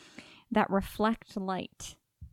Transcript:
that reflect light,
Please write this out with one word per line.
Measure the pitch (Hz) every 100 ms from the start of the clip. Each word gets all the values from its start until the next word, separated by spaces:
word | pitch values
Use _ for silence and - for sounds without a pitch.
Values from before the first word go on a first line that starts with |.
| - - - - _
that | 214 -
reflect | 196 190 - 214 233 - 208
light, | 190 185 - - - - _ _ -